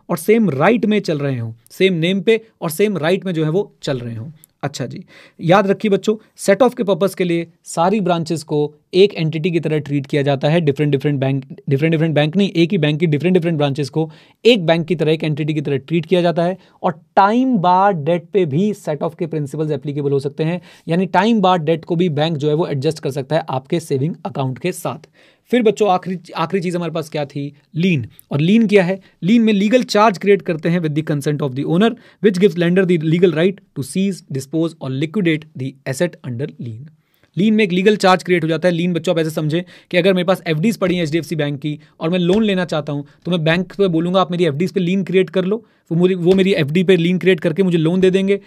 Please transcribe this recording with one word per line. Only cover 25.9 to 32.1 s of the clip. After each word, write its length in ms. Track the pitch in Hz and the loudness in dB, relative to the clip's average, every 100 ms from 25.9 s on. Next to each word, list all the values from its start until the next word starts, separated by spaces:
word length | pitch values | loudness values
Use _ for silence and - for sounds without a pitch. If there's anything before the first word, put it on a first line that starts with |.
| 180 180 180 - 185 | 0 -2 -10 -8 -6
आखिरी 260 | 165 190 | -4 -2
चीज़ 120 | 175 175 | -2 -4
हमारे 160 | 170 | -4
पास 180 | 160 156 | -6 -6
क्या 160 | 151 147 | -8 -8
थी, 160 | 143 143 - _ 156 | -8 -10 -14 _ -2
लीन। 300 | 185 147 107 _ - | 0 0 -2 _ -6
और 100 | 139 | 0
लीन 260 | 165 226 214 | 4 4 4
क्या 160 | 202 | 4
है, 160 | 175 190 - - | 2 -2 -10 -6
लीन 180 | 170 233 | 2 4
में 100 | 220 | 4
लीगल 300 | 202 208 254 208 | 2 2 2 2
चार्ज 320 | 208 226 165 | 2 2 2
क्रिएट 240 | 190 202 | 0 0
करते 280 | - 156 170 | 0 -4 -2
हैं 120 | 180 | -2
with 140 | 156 147 | -2 -2
the 100 | 160 | -2
consent 300 | 143 151 147 | -4 -2 -4
of 160 | 143 131 | -4 -4
the 80 | 151 | -2
owner, 240 | 170 226 240 - | 2 2 0 -12